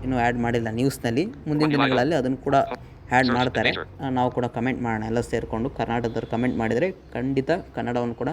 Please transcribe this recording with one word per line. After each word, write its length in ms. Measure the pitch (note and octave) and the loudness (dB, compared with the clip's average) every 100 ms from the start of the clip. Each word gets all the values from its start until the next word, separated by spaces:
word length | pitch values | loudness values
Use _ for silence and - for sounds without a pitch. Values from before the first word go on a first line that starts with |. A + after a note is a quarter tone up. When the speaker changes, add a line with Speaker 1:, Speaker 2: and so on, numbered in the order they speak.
Speaker 1:
ಇನ್ನೂ 140 | C3 C3 | -2 2
ಆ್ಯಡ್ 200 | A#2+ A#2+ | 2 2
ಮಾಡಿಲ್ಲ 300 | A#2 A#2+ A2+ | 2 2 0
ನ್ಯೂಸ್‌ನಲ್ಲಿ. 540 | A2 C3+ C3+ A#2+ A#2 G3 | 0 0 0 0 0 -2
ಮುಂದಿನ 420 | - - D3+ D3+ | -4 -2 2 4
Speaker 2:
Audio 160 | D3 | 4
Speaker 1:
ದಿನಗಳಲ್ಲಿ 320 | B2 B2+ C3 D#3+ | 4 4 4 2
ಅದನ್ನು 220 | B2+ C3 | 2 -2
ಕೂಡ 180 | - C#3 - B2+ - - - | 2 4 2 -4 -12 -18 0
ಆ್ಯಡ್ 160 | B2 C3 | 4 4
Speaker 2:
Search 120 | A#2+ | 4
Speaker 1:
ಮಾಡ್ತಾರೆ. 300 | B2+ A#2+ A2 | 2 2 0
Speaker 2:
feature. 360 | - D#2+ - C#3 | 0 -6 -8 -4
Speaker 1:
ಆ, 40 | |
ನಾವು 220 | B2+ B2 | 0 0
ಕೂಡ 140 | A#2+ A#2+ | 0 -2
ಕಾಮೆಂಟ್ 360 | A#2+ A#2+ B2+ | -2 -2 -2
ಮಾಡೋಣ 220 | A#2+ A2+ | -2 -2
ಎಲ್ಲ 180 | G#2+ A#2 | 0 -2
ಸೇರಿಕೊಂಡು. 480 | A2+ A#2 A2+ A2 B2 | 0 -2 -2 -4 -4
ಕರ್ನಾಟಕದವ್ರು 580 | - A2+ A#2 A#2+ A2+ A2+ | -4 -2 -2 -2 -4 -4
ಕಾಮೆಂಟ್ 300 | A#2 B2+ G2+ | -2 0 0
ಮಾಡಿದರೆ 340 | A2 A#2 F3+ | 0 0 0
ಖಂಡಿತ 600 | F#3+ - A#2+ B2+ C3+ C3+ | -4 -10 -6 -2 -2 0
ಕನ್ನಡವನ್ನು 640 | E3+ - - A#2 A#2+ A#2+ A#2 | -2 -2 -6 -4 -2 -2 -2
ಕೂಡ 140 | B2+ | -4